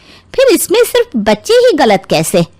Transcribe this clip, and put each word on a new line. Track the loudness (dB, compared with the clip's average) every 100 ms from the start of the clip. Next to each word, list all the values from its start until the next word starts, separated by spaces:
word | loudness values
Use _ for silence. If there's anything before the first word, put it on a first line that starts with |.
| -20 -20 _
फिर | -2 0
इसमें | 0 0 0
सिर्फ | 0 0 -4 -4
बच्चे | -2 -2 0
ही | 2 2 2
गलत | 2 0 -2
कैसे? | -4 -2 -2 -2 _